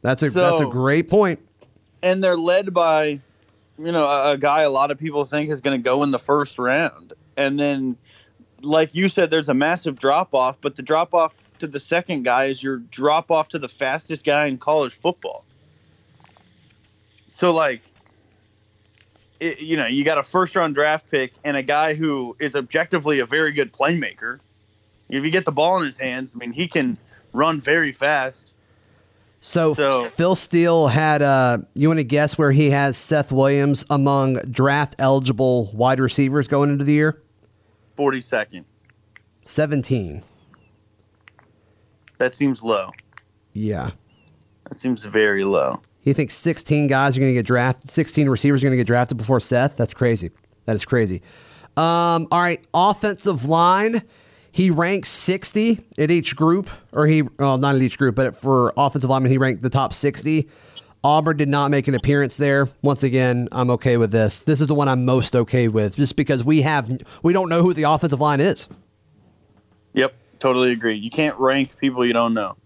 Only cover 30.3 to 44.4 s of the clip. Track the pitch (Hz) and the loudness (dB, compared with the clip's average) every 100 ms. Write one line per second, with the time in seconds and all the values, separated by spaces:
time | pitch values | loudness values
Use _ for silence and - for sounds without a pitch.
30.3 | 185 - 170 170 165 147 123 156 147 143 | 0 0 2 4 4 4 2 2 2 4
31.3 | 135 127 120 - - 151 160 131 147 147 | 4 2 0 -4 -2 0 2 0 0 0
32.3 | - 147 139 147 143 139 127 - 156 139 | 2 2 4 4 2 0 -2 -2 -2 0
33.3 | 131 135 143 143 139 - 143 139 139 135 | 2 2 2 2 0 0 0 2 2 0
34.3 | 127 - 120 135 143 143 - 135 135 127 | -2 -4 0 2 2 -2 0 2 2 0
35.3 | 113 131 123 98 104 123 131 131 - 135 | 0 2 2 -2 0 2 2 0 0 0
36.3 | 147 127 139 143 143 139 147 156 151 _ | 0 0 0 2 0 2 2 2 -2 _
37.3 | _ _ _ _ _ _ - 143 131 120 | _ _ _ _ _ _ -2 0 0 -4
38.3 | 117 104 139 - _ _ _ _ - _ | -4 -4 -12 -20 _ _ _ _ -20 _
39.3 | _ - - 151 143 127 131 90 76 - | _ -8 -4 -2 -2 -2 -4 -4 -12 -18
40.3 | _ _ _ _ _ _ _ _ _ _ | _ _ _ _ _ _ _ _ _ _
41.3 | _ _ _ _ _ _ _ _ _ 127 | _ _ _ _ _ _ _ _ _ -4
42.3 | - 143 127 113 104 92 - _ - _ | 0 -2 -2 -2 -2 -4 -14 _ -20 _
43.3 | _ _ 104 107 98 64 - _ _ _ | _ _ -8 -6 -4 -8 -12 _ _ _
44.3 | _ | _